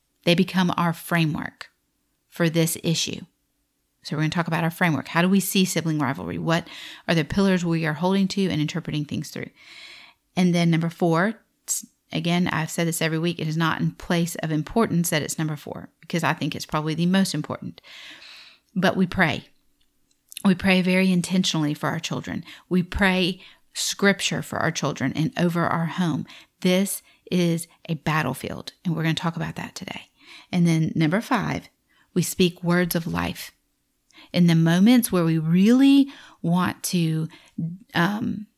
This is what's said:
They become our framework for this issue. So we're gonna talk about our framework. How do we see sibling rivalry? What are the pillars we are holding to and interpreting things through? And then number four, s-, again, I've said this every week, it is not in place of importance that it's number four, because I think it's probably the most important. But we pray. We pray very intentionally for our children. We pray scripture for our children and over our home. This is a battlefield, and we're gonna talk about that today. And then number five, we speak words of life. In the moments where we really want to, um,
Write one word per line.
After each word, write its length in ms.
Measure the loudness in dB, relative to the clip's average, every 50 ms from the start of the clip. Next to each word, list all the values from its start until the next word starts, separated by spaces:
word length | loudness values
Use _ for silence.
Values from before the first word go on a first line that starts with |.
| _ _ _ _ _
They 120 | 2 2
become 380 | 4 2 2 0 0 0 0 0
our 160 | 0 -2 -2 -2
framework 760 | -4 -6 -2 0 0 0 0 -2 -4 -6 -10 -12 _ -20 -20 _ _ _ _ _ _ _ _ _ _ _ _
for 200 | -4 -2 0 0
this 280 | 2 2 0 0 -2 -2
issue. 400 | -2 -2 -2 0 -2 -4 -6 -10 -12 -16 _ _ _ _ _ _ _ _ _ _ _ _ _ _ -10
So 120 | -6 -4
we're 60 | -2
gonna 100 | -2 0
talk 160 | -2 -2 -2
about 160 | -2 -2 0 0
our 80 | -2
framework. 380 | 0 0 0 0 0 0 -4 -2
How 120 | 0 2
do 80 | 2 4
we 100 | 4 2
see 240 | 2 2 2 2 2
sibling 360 | 2 0 -2 -2 0 -2 0
rivalry? 400 | -2 -2 -4 -6 -6 -8 -6 -4
What 280 | -2 0 -2 -2 -2 -6 -14 -18 -18 -18 -20 -8 -4
are 60 | 0 0
the 100 | 0 0
pillars 400 | 0 0 2 2 2 2 2 0
we 220 | 0 -2 0 -2
are 80 | -2 -2
holding 340 | -2 0 0 2 2 0 0
to 200 | 0 0 0 0
and 100 | 0 -2
interpreting 460 | -2 -2 -4 -6 -6 -6 -6 -6 -6
things 240 | -4 -6 -8 -8 -8
through? 200 | -10 -12 -12 -14 -16 _ -20 -20 -20 -20 -20 -20 -20 -20 -20 -20 _ _ _ _ _
And 200 | 0 2 2 4
then 160 | 4 4 4
number 180 | 4 2 2 -2
four, 460 | -2 0 2 2 2 2 2 0 -2 -6 _ _ _ _ _
s-, 180 | -8 -8 -8 -8 -12 _ _ _ _
again, 360 | -6 -4 -2 0 0 0 0
I've 240 | 0 0 -2 -4 -4
said 160 | -2 -2 -2
this 140 | -2 -2 -2
every 180 | -2 -2 0 0
week, 200 | -2 -2 -2 -4
it 80 | -4
is 100 | -4 -2
not 220 | 0 0 0 0 0
in 120 | -2 -4
place 420 | -4 -6 -4 -2 0 0 0 -2 -4 -6
of 100 | -4 -4
importance 600 | -2 -4 -4 -2 0 0 0 2 0 0 0 0
that 100 | 0 -2
it's 160 | -2 -4 -4
number 180 | -4 -4 -4 -6
four, 340 | -8 -10 -12 -12 -12 -14 -16 _ _
because 240 | -10 -6 -4 -2 -2
I 100 | -2 -2
think 220 | -2 -4 -6 -6
it's 100 | -8 -8
probably 300 | -6 -4 -4 -2 -2 -2
the 100 | 0 0
most 300 | 2 4 2 2 2 0
important. 440 | -4 -4 -6 -8 -10 -10 -14 -14 -16 -20 -20 -20 -20 -20 -20 -20 -20 -20 -20 -20 -20 -20 -20 -20 _ _ _ -4
But 220 | -2 0 0 0
we 80 | 0 0
pray. 400 | 0 2 0 0 0 0 -4 -8 -14 _ _ _ _ _ _ _ _ _ _ _ _ _ _ _ _ -12 0 2
We 120 | 2 2
pray 260 | 4 2 2 2 4
very 300 | 4 2 2 4 4 4
intentionally 640 | 2 2 0 0 0 0 0 0 0 0 -2 -2 -2
for 120 | -4 -4
our 120 | -4 -4 -4
children. 440 | -6 -6 -6 -8 -6 -8 -10 -10 -10 -14 -18 -20 -6 -2
We 120 | 0 0
pray 580 | 0 0 -2 0 2 2 2 2 0 -2 -2 -6 -12 -20 -20 _ _ _ -8
scripture 640 | -6 -6 -6 -2 2 2 2 2 2 0 -2 -4 -4
for 160 | -6 -6 -4
our 140 | -2 -2 -2
children 420 | -2 -2 -4 -4 -2 -2 -4 -2 -2
and 160 | -2 -2 -2 0
over 300 | 0 0 0 0 0 0
our 180 | 0 0 0 -2
home. 400 | -2 -2 -2 -2 -2 -2 -4 -6 -8 -14 -20 -20 _ _ _
This 420 | 0 2 2 2 0 -2 -4 -8 -12 _ _ _ _ -4
is 380 | 0 0 2 2 0 -2 -4 -10 _ _ -8
a 60 | -6 -6
battlefield, 800 | -4 -2 -2 -2 0 0 -2 -4 -6 -8 -10 -10 -10 -12 -14 -18 _ -4
and 120 | -4 -2
we're 80 | 0 -2
gonna 100 | -2 -2
talk 220 | -2 -4 -4 -4
about 220 | -4 -6 -8 -8
that 180 | -10 -12 -12 -14
today. 340 | -12 -12 -12 -12 -12 -16 -20 _ _ -20 -20 -20 -20 -10 _
And 140 | 0 2 4
then 260 | 4 4 2 0 0 0
number 260 | 0 2 2 2 0
five, 480 | 0 -2 -2 -2 -2 -4 -6 -6 -8 -12 _ _ _ _ _ _ _ _ -2
we 80 | -2 -2
speak 400 | 0 2 2 2 2 0 -2 -2
words 320 | 0 2 2 0 0 -2
of 100 | -4 -4
life. 460 | -4 -4 -4 -4 -4 -6 -8 -14 -18 -20 _ _ _ _ _ _ _ _ _ _ _ _ -20 -14 -2 2
In 140 | 4 6
the 80 | 6 6
moments 560 | 6 4 4 6 6 6 8 8 6 4 2
where 140 | 2 2 2
we 120 | 2 2
really 760 | 2 2 2 4 6 6 6 6 8 8 8 8 6 6 4 -2 -10 -20 -20 -14 _
want 420 | -2 0 0 2 0 -2 -4 -6 -6
to, 440 | -2 0 0 0 0 0 -2 -4 -6 -10 -16 -20 _ _ -8 -6 -6 -8 -12 -14 _ -2
um, 520 | 0 0 0 -2 -4 -4 -6 -6 -8 -10 -14 _